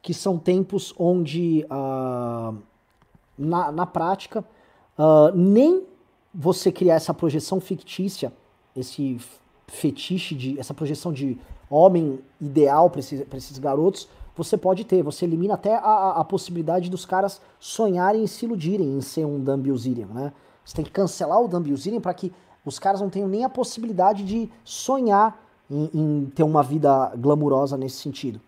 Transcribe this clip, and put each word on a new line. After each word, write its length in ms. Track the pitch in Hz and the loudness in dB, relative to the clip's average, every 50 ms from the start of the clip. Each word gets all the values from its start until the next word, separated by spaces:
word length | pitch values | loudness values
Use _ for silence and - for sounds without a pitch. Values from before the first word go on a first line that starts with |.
que 120 | _ - 170 | _ -8 -8
são 260 | - - 196 185 170 | -4 -2 -2 -2 -2
tempos 540 | 165 - 180 185 196 190 196 196 - - - - | 0 2 2 2 0 0 -2 -6 -6 -6 -6 0
onde, 640 | 180 175 180 180 170 147 139 170 175 170 160 156 151 - | 2 2 2 2 0 -2 -2 -2 0 2 2 0 0 -2
ah, 800 | 135 139 135 135 135 131 131 131 127 123 123 120 117 117 113 113 110 107 101 _ _ _ _ _ _ _ _ _ _ _ _ _ _ - | -6 -6 -4 -4 -4 -4 -4 -4 -4 -4 -4 -4 -6 -6 -6 -6 -8 -10 -14 _ _ _ _ _ _ _ _ _ _ _ _ _ _ -6
na, 320 | 139 156 170 175 180 147 | -4 -2 0 0 0 0
na 160 | 147 160 180 | -2 -2 -4
prática, 580 | 180 - 175 160 170 196 196 - - - 220 196 - _ _ _ _ _ _ _ _ _ - | -2 -2 -2 0 0 -2 -4 -4 -8 -8 -8 -8 -8 _ _ _ _ _ _ _ _ _ 4
ah, 320 | 147 156 156 156 151 156 190 | 6 8 10 10 8 8 6
nem 500 | 180 175 190 202 220 269 311 359 381 381 - - _ _ _ _ _ _ _ _ | 4 4 6 6 8 8 6 6 2 0 -4 -18 _ _ _ _ _ _ _ _
você 380 | 185 131 170 180 - - 196 - | -4 0 0 0 2 2 0 0
criar 220 | - 185 180 165 | 4 4 4 4
essa 200 | 160 - - 165 | 4 2 -2 -6
projeção 460 | - - 165 139 156 160 - - 190 | -2 -2 0 0 -2 -4 -2 -4 -4
fictícia, 720 | 180 - - 151 - - - - 185 196 190 - - 123 - _ _ _ _ _ _ _ _ | -4 -4 -8 -8 -8 -16 -8 -6 -4 -4 -4 -6 -8 -8 -8 _ _ _ _ _ _ _ _
esse 420 | 131 131 127 - - 143 135 127 | -10 -10 -10 -6 -6 -4 -4 -4
f-, 220 | 120 - - - _ _ _ _ _ _ - | -6 -10 -16 -20 _ _ _ _ _ _ -20
fetiche 680 | - - - 156 - - - - 180 190 - - 165 | -16 -2 -2 -2 -2 -2 -6 -4 -4 -4 -4 -6 -8
de, 240 | 135 123 131 135 143 | -6 -6 -6 -6 -6
essa 160 | 123 - 147 | -8 -10 -8
projeção 380 | - 160 139 147 143 - 180 156 | -8 -6 -6 -6 -6 -6 -6 -6
de 260 | 127 139 135 123 - - - - - _ - | -4 -4 -6 -6 -6 -10 -20 -20 -20 _ -2
homem 480 | 143 147 170 196 185 175 160 151 135 131 - _ _ _ | 4 8 8 8 8 6 0 -2 -4 -6 -10 _ _ _
ideal 500 | 160 147 135 156 151 139 139 151 170 175 | -10 -2 0 0 2 2 4 4 4 4
pra 100 | 170 - | 2 0
esses, 220 | 135 - 151 135 139 | -10 -8 -10 -10 -10
pra 140 | - - 131 | -10 -12 -16
esses 200 | 123 - 143 131 | -16 -16 -16 -8
garotos, 500 | 131 147 135 143 156 190 196 - - _ _ - - - _ | -4 -4 -2 2 0 0 0 -2 -12 _ _ -20 -20 -20 _
você 220 | - 165 - - | -10 -6 -4 -4
pode 280 | 190 - 185 190 185 220 | -2 0 0 0 0 0
ter. 180 | - - 185 156 | 0 0 0 2
Você 220 | 147 143 - - | 0 -4 -4 -4
elimina 300 | 170 165 165 175 202 208 | -2 -2 -2 0 -2 -2
até 200 | 180 - 202 220 | -2 0 0 0
a, 60 | 226 | 0
a, 400 | - 208 214 208 190 190 175 165 | 2 2 2 4 2 0 0 0
a 40 | 156 | -2
possibilidade 680 | - 196 185 - - 175 170 160 151 165 185 180 175 | -2 -2 -6 -4 -6 -8 -6 -4 -2 -2 -2 -2 -4
dos 140 | 185 180 - | -8 -8 -8
caras 360 | - - 185 196 196 196 - _ _ _ _ | -4 -2 0 0 -2 -4 -8 _ _ _ _
sonharem 680 | - - - - 226 208 185 175 180 196 214 220 220 | -18 -16 -4 -2 0 0 2 2 2 2 2 2 0
e 40 | 202 | -2
se 160 | - - - | -4 -6 -6
iludirem 520 | 226 233 196 147 160 196 208 185 143 135 | -6 -6 -4 -2 -2 -2 0 0 -2 -2
em 40 | 139 | -4
ser 260 | 131 - - - 160 | -6 -6 -6 -4 -4
um 160 | 151 147 143 131 | -2 -2 -4 -2
Dan 160 | 135 135 135 | -2 -2 -2
Bilzerian, 480 | 131 139 139 123 110 131 123 117 110 | 0 -2 -2 -2 -2 -4 -4 -4 -6
né? 260 | 95 107 120 135 143 139 _ _ _ _ _ _ | -10 -10 -8 -8 -8 -10 _ _ _ _ _ _
Você 120 | - - | -14 -8
tem 80 | - 160 | -8 -8
que 60 | 160 | -6
cancelar 500 | - - 196 175 - - 180 147 170 208 | -2 0 0 0 0 -4 -4 2 2 2
o 80 | 247 226 | 2 2
Dan 140 | 175 175 175 | 0 -2 -2
Bilzerian 380 | 147 143 135 - 180 220 233 | -2 -2 -2 -2 -4 -4 -4
pra 140 | 185 175 175 | -4 -4 -6
que 180 | - - 180 180 - _ _ _ _ _ | -4 -6 -8 -8 -10 _ _ _ _ _
os 140 | 147 - - | -12 -12 -4
caras 220 | - 196 196 196 | 0 0 0 0
não 100 | 202 196 | 0 -4
tenham 180 | 180 190 202 190 | -4 -4 -4 -2
nem 160 | 190 214 247 | -2 -2 -2
a 40 | 262 | -2
possibilidade 760 | 254 254 247 - - - 226 233 220 175 180 196 220 196 202 | -2 -4 -6 -6 -6 -10 -8 -8 0 4 4 4 4 2 -4
de 260 | 185 202 233 226 214 - - _ | -4 -4 -4 -4 -6 -10 -18 _
sonhar 720 | - - - - - 262 269 254 226 202 196 214 220 214 - - _ _ _ _ _ | -16 -14 -10 -4 -2 -2 0 2 4 6 6 4 4 2 -4 -20 _ _ _ _ _
em, 220 | 143 143 151 160 - | -4 -4 -4 -2 0
em 340 | 156 156 151 151 147 139 135 139 | 0 0 2 2 0 -2 -4 0
ter 100 | - 165 | 0 2
uma 180 | 156 156 151 143 | 4 4 2 2
vida 500 | 127 143 160 151 143 135 135 131 - 101 | 2 0 2 4 4 4 4 2 0 -4
glamurosa 600 | 120 120 139 147 151 151 143 139 131 143 139 143 | -2 2 2 2 4 4 2 2 2 2 0 -2
nesse 200 | 135 131 131 127 | -6 -6 -8 -10
sentido. 440 | - - 147 135 - - 135 110 107 _ | -10 -12 -12 -12 -8 -8 -8 -10 -10 _